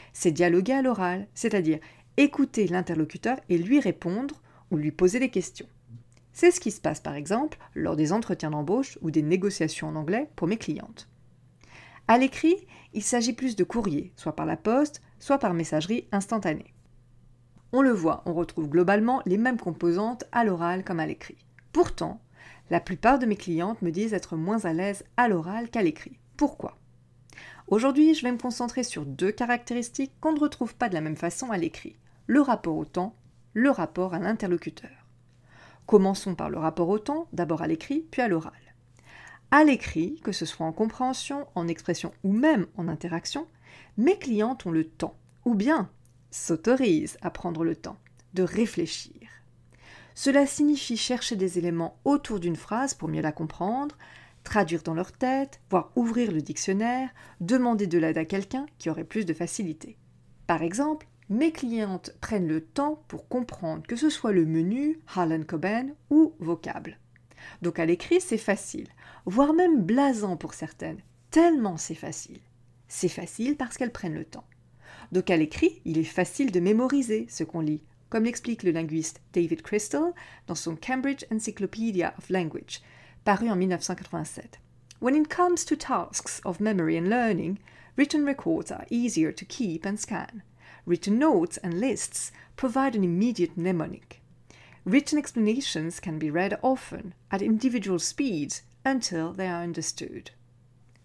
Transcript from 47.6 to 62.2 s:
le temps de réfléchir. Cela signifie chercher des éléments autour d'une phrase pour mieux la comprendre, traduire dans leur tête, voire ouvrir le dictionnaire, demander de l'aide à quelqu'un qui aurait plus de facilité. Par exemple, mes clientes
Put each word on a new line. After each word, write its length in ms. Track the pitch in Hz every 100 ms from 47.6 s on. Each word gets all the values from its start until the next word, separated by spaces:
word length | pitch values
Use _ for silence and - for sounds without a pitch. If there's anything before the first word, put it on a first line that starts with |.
le 100 | 165 -
temps 220 | - 196 _ - _
de 80 | 180
réfléchir. 840 | 180 196 220 - 165 - - - - - - _ _ - - - -
Cela 300 | - 277 277
signifie 520 | 277 - 294 285 - 226
chercher 400 | - 247 - 208
des 220 | 185 180
éléments 400 | 175 165 165 -
autour 360 | 269 285 - 208
d'une 160 | 175 160
phrase 380 | - 220 269
pour 140 | - 160
mieux 140 | 156
la 100 | 151
comprendre, 640 | 151 160 - 185 247 294 - - - - -
traduire 400 | - 214 175 165
dans 120 | 165
leur 180 | 160 180
tête, 480 | - 254 262 277 - -
voire 200 | 185 - -
ouvrir 360 | 233 233 233
le 80 | 156
dictionnaire, 720 | 147 151 - 196 226 254 262 - - -
demander 460 | 175 254 240 220 202
de 120 | 170
l'aide 180 | 160 160
à 80 |
quelqu'un 420 | 160 196 196 262 294 -
qui 120 | 165
aurait 140 | 156
plus 220 | 160 214 190
de 80 |
facilité. 640 | 160 170 - 185 156 - - _ _ _ - -
Par 160 | 165
exemple, 440 | 165 202 294 302 - _ -
mes 240 | 208 320
clientes 640 | 320 240 226 208 185 - -